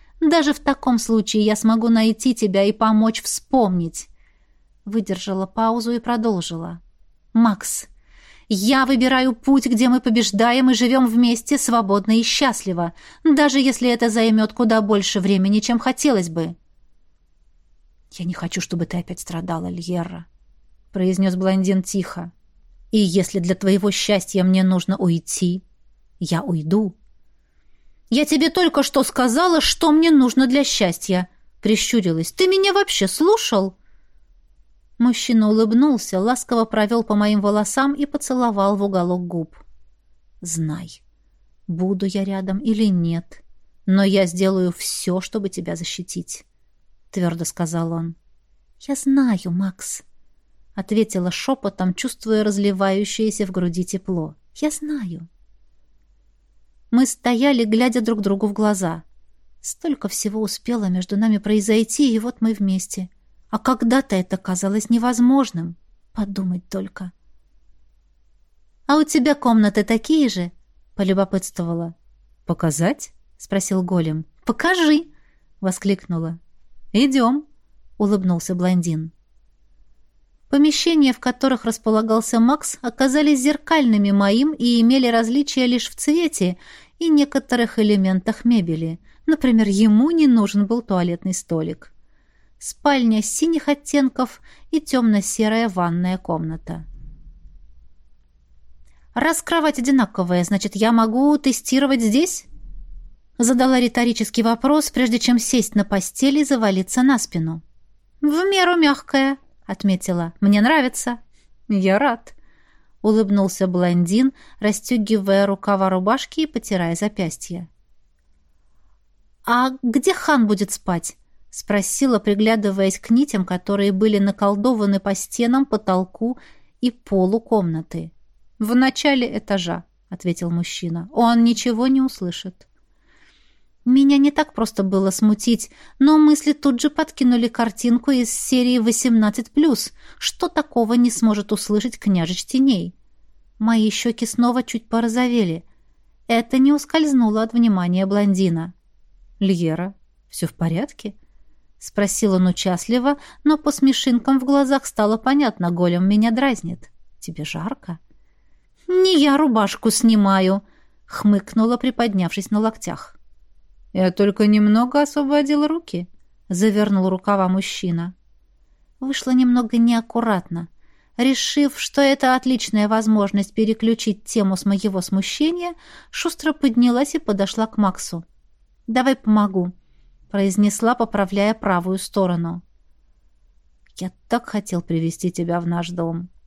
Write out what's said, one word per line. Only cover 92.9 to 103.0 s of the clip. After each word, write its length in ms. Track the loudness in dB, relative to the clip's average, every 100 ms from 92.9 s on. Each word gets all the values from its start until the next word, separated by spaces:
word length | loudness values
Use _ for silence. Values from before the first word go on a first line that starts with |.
| 2 2 0
синих 480 | -2 -2 -2 -2 -2
оттенков 720 | -4 -2 0 0 -2 -6 -6 -20 -20 -6
и 100 | -6
тёмно-серая 880 | -2 0 2 2 0 -2 0 0 -2
ванная 500 | -2 -2 -2 -2 -4
комната. 680 | -4 -6 -6 -10 -12 -14 -14 -18 -18 -20 -20 -20 -20 -20 -20 -20 -20 -20 -20 -20 _ _ _ -20 -20 -20 -20 -20 -10
"Раз 300 | -2 -2 -2
кровать 360 | -2 0 0 0
одинаковая, 640 | 2 2 2 -2 0 0
значит, 320 | 0 -2 -2 -2
я 160 | 2
могу 440 | 4 2 2 2 2
тестировать 640 | 0 -2 0 0 2 2
здесь?" 460 | 2 2 0 -4 -14 -18 -16 -16 -16 -18